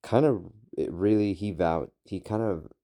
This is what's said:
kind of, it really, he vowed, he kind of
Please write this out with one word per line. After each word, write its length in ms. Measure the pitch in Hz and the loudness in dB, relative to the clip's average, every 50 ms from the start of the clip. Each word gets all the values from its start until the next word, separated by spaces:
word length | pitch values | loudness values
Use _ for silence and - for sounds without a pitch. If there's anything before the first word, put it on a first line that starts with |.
| - | -4
kind 220 | - 117 127 147 | 2 2 4 4
of, 200 | 151 123 92 87 - - 107 110 _ - | 4 2 0 -4 -12 -20 -20 -20 _ -4
it 120 | - 73 - 82 | -4 -4 -4 -2
really, 400 | 85 95 104 107 107 104 101 95 | 0 2 4 4 4 2 0 0
he 180 | 87 101 104 | -2 -4 -6
vowed, 400 | 87 80 90 82 80 80 62 - _ _ _ | -2 0 0 0 0 0 -4 -6 _ _ _
he 160 | - 98 95 | -10 -10 -10
kind 220 | - - 107 110 113 | -6 -4 -4 -2 -2
of 280 | 110 92 80 64 - - _ | -2 -2 -4 -8 -14 -20 _